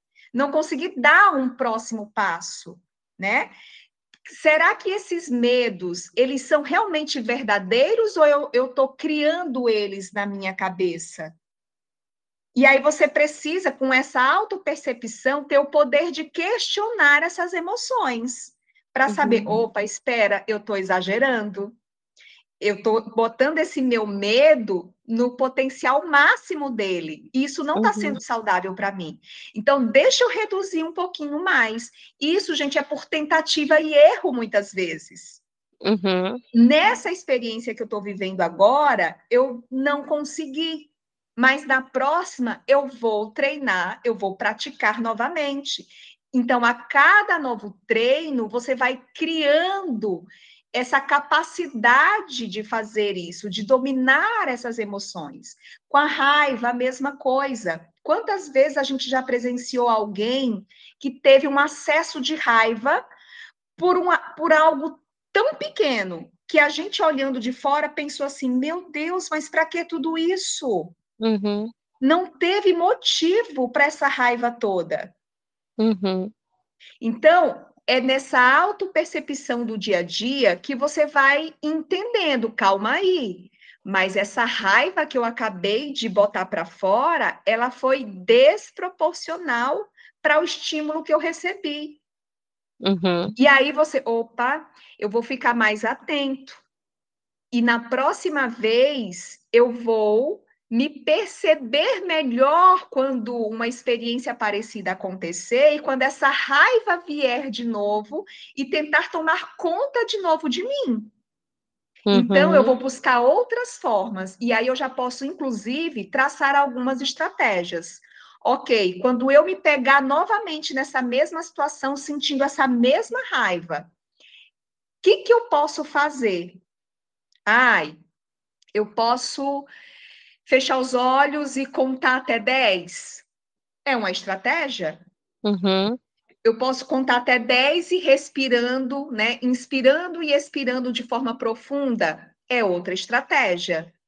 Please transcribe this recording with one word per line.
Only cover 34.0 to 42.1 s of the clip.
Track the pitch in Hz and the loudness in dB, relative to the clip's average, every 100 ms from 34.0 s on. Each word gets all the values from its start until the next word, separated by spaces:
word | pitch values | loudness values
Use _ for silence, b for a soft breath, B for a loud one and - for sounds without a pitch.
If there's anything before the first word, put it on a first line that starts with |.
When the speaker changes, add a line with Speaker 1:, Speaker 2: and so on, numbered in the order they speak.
| 311 - 349 | 8 6 -2
Speaker 1:
muitas | 247 220 208 202 | -4 -2 -2 -4
vezes. | 190 175 160 - 170 - - _ _ _ _ | -6 -6 -8 -14 -20 -20 -20 _ _ _ _
Speaker 2:
Uhum. | - 208 190 180 185 247 _ | -2 -2 0 0 -2 -6 _
Speaker 1:
Nessa | 233 233 302 403 494 370 | 6 6 6 4 0 -4
experiência | 359 - 254 233 220 233 | -6 -2 -2 -2 -8 -8
que | 233 | -10
eu | 226 | -8
tô | 208 | -8
vivendo | 202 190 190 185 | -8 -8 -6 -2
agora, | 170 165 202 277 285 220 170 - - | -2 4 4 6 2 2 -2 -4 0
eu | 247 269 240 - | 2 2 -2 -8
não | 262 277 294 | -4 -2 -2
consegui. | 277 302 285 - 294 277 330 320 - _ _ _ _ | -4 -4 -6 -10 -10 -6 -6 -8 -14 _ _ _ _
Mas | - 262 285 294 | 0 2 2 0
na | 262 | -2
próxima, | 262 262 269 | -2 -2 0